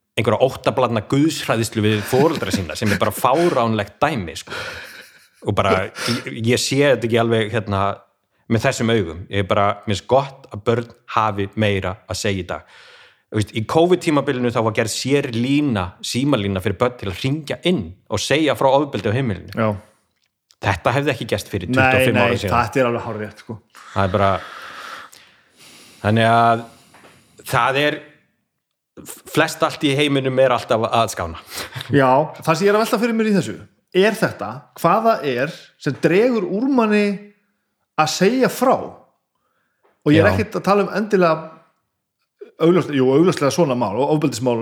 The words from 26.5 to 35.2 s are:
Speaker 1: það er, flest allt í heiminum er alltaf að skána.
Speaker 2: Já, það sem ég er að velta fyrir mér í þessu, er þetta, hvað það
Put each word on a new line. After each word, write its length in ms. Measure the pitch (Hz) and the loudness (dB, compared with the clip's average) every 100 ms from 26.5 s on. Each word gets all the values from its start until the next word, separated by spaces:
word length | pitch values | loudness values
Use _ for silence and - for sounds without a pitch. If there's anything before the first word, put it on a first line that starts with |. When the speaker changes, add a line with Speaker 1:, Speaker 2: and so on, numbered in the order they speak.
| 117 117 - _ - - _ _ - | 2 -2 -20 _ -20 -20 _ _ -20
Speaker 1:
það 340 | - 127 127 135 | -4 0 0 0
er, 160 | 147 151 - _ _ _ _ _ _ _ _ - - - - | 0 -2 -10 _ _ _ _ _ _ _ _ -20 -20 -18 -4
flest 340 | 147 160 - | -2 0 0
allt 200 | 156 - | -4 -2
í 60 | 147 | -2
heiminum 440 | 139 147 139 131 127 | 0 0 0 0 2
er 140 | 131 117 | 2 2
alltaf 300 | - 113 110 | 0 0 0
að 220 | 120 107 | 0 0
skána. 300 | - 85 80 - - - 120 - | -2 -8 -10 -14 -14 -12 -12 0
Speaker 2:
Já, 160 | 143 131 131 156 - | 2 4 4 2 -4
það 140 | 160 | -2
sem 100 | 160 | 0
ég 60 | 202 | 2
er 60 | 214 | 2
að 60 | 220 | 0
velta 140 | 220 | 0
fyrir 140 | 240 226 | 0 0
mér 100 | 220 | 0
í 60 | 196 | 0
þessu, 200 | 110 90 - _ _ | -2 -8 -16 _ _
er 220 | 185 214 214 | 2 2 2
þetta, 320 | 123 - 101 135 - - | -2 -4 -10 -12 -16 -2
hvað 300 | 170 214 226 | 2 2 2
það 160 | 220 | 0